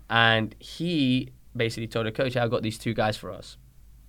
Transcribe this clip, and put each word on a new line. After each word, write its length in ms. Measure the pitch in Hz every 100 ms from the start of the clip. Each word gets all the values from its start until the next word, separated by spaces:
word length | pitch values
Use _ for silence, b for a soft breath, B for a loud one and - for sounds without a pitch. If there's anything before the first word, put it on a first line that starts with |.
| -
And 460 | 113 117 113 110 -
he 720 | - - 165 165 131 127 127 - -
basically 340 | 120 113 113 110
told 180 | 113 113
the 60 |
coach, 200 | 110 135 127
"Hey, 40 |
I've 120 | 120
got 120 | 117
these 140 | 110 110
two 160 | 123
guys 240 | 113 110 107
for 120 | 92
us." 260 | 92 - - - - - -